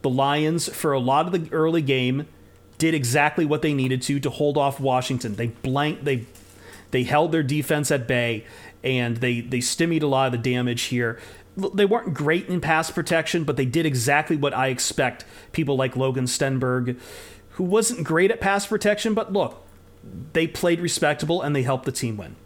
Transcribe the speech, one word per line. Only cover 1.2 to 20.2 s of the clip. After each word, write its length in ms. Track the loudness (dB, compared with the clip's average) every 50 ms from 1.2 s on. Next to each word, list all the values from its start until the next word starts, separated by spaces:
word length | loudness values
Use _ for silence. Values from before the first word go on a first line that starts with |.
| 2
of 60 | 2 0
the 200 | -2 -4 -2 0
early 300 | 0 2 2 2 2 2
game, 440 | 2 2 2 2 2 0 0 -2 -6 -12 -20 -20 -20 -20 -20 -20 -20 -6 -2
did 160 | 0 0 2
exactly 500 | 2 0 2 2 2 2 2 2 0 0
what 160 | 2 0 0
they 140 | 0 0 0
needed 260 | 2 0 0 0 -2 -2
to, 160 | -2 -4 -2
to 100 | -2 -4
hold 260 | -2 0 0 0 2
off 240 | 2 2 0 0 -2
Washington. 540 | -2 0 2 2 0 0 -4 -4 -4 -6 -6
They 140 | -4 -4 -6
blank-, 560 | -6 -4 -4 -2 0 0 0 0 -2 -2 -2
they, 200 | -2 -2 -2 -2 -8 -18 -20 -20 -20 -20 -20 -20 -20 -20 -20 -16 -4 -2
they 100 | -2 0
held 300 | 2 2 2 2 2 2
their 100 | 0 0
defense 480 | 2 0 -2 0 0 0 0 2 0
at 160 | 0 0 0
bay, 400 | 0 0 0 0 0 -2 -4 -6 -12 -20 -20 -20 -20 -20 -8 -4
and 340 | -2 0 0 0 0 -2 0
they, 220 | 0 0 0 -2
they 200 | -4 -4 -4 -2
stymied 420 | -2 -2 0 0 0 0 2 0 2
a 20 |
lot 200 | 2 2 2 2
of 60 | 2 0
the 60 | 0
damage 460 | 0 0 0 0 0 0 -2 -2 -4
here. 340 | -2 -2 0 0 0 -2 -6 -12 -20 -20 -20 -20 -16 -10 -6
L-, 100 | -6 -4
they 140 | 2 2 4
weren't 300 | 4 4 0 0 -4 -4
great 320 | -2 0 2 2 2 0
in 140 | -2 -4 -4
pass 300 | 0 2 2 2 2 0
protection, 540 | -2 -4 -2 0 0 0 0 0 -2 -2 0
but 120 | 0 0
they 100 | 0 0
did 180 | 0 0 0 0
exactly 520 | 2 0 0 2 2 2 2 2 2 0
what 180 | 0 0 0 0
I 140 | 0 0 0
expect 560 | 0 -2 -4 -4 0 0 0 0 0 -6 -18 -20 -20 -20 -20 -8 -4
people 240 | -2 0 0 2
like 200 | 0 0 0 0
Logan 300 | 0 0 0 0 0 -2
Stenberg, 720 | -2 0 0 0 0 0 0 0 2 2 0 0 -2 -4 -6 -8 -18 -18 -18 -18 -18 -20 -20 -20 -20
who 140 | -6 -4 -2
wasn't 400 | 2 2 2 2 2 0 -2 -2
great 260 | 0 2 4 4 4
at 100 | 2 2
pass 260 | 2 2 2 2 0
protection, 480 | 0 -2 0 2 2 0 2 0 0 0
but 180 | 0 -2 0 0
look, 340 | 0 0 0 -4 -10 -20 -20 -20 -20 -20 -20 -20 -20 -20 -16 -14 -14